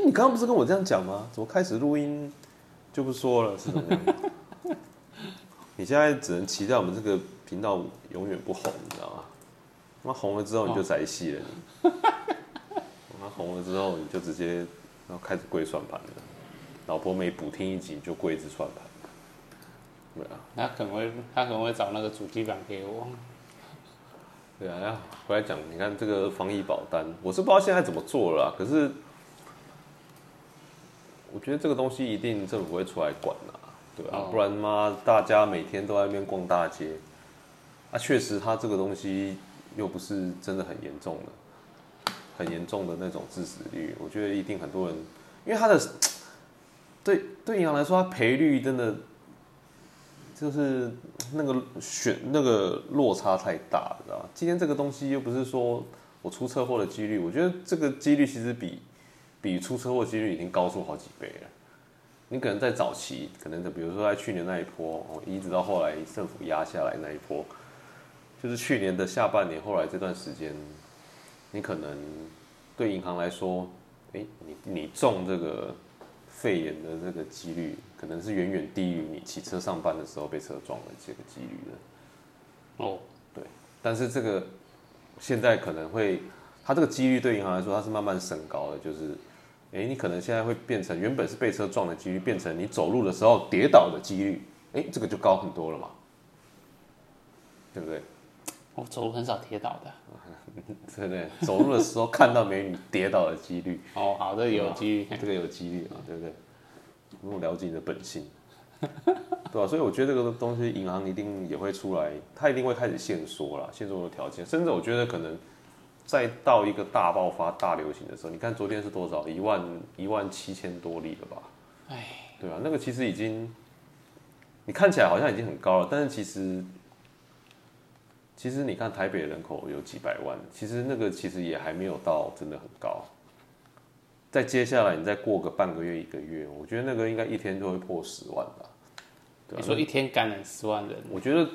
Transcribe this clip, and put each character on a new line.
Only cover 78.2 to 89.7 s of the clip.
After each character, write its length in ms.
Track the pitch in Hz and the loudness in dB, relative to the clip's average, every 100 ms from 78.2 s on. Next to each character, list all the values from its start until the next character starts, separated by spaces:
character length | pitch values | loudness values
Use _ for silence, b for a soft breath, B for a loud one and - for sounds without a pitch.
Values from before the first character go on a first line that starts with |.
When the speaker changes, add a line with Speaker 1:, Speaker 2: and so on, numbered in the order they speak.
Speaker 1:
是 120 | 95 | -2
远 180 | 98 90 | 0 0
远 180 | 95 76 | 0 -2
低 160 | - 92 | -2 0
于 120 | 85 78 | 0 -4
你 100 | 76 | -8
骑 200 | - - | -10 -12
车 200 | - 92 | -6 -4
上 200 | 90 85 | -4 -2
班 160 | 76 80 | 0 -2
的 80 | |
时 140 | 76 76 | -6 -8
候 80 | 73 | -6
被 120 | 78 | -6
车 220 | - 65 - | -8 -10 -8
撞 120 | 62 | -10
的 60 | - - - | -10 -16 -14
这 60 | |
个 60 | - - | -14 -14
几 100 | - | -14
率 140 | 62 52 - | -12 -12 -12
的。 1120 | - - - - - - - - - - - | -16 -18 -20 -20 -20 -20 -20 -20 -20 -18 -8
Speaker 2:
哦。 140 | 101 92 - - - | -6 -6 -10 -20 -20
Speaker 1:
对， 120 | - - - - - | -16 -16 -18 -20 -6
但 140 | 113 | -2
是 140 | 113 123 | 0 0
这 120 | 127 | 0
个 240 | 113 98 92 - - - - - - - | 2 0 -2 -10 -20 -20 -20 -20 -20 -10
现 200 | - 120 | -2 2
在 160 | 120 110 | 4 4
可 160 | 92 | 2
能 160 | 80 80 | -6 -4
会， 300 | 104 104 90 B B B B | 2 2 2 B B B B
它 100 | - | 0
这 60 | 139 | 4
个 60 | 151 | 4
几 220 | - 131 | 4 4
率 120 | 127 | 4
对 160 | 123 107 | 4 2
银 80 | |
行 120 | 95 92 | 2 0
来 60 | |
说， 120 | 95 | 0
它 60 | 101 | 0
是 80 | 107 | 0
慢 140 | 107 | -2
慢 180 | 101 92 | 0 -2
升 180 | - 78 78 | -4 -8 -6
高 220 | 71 73 | -6 -4
的， 60 | 73 | -6
就 140 | 78 | -8
是， 240 | 78 78 - b b b b - | -6 -6 -8 b b b b -10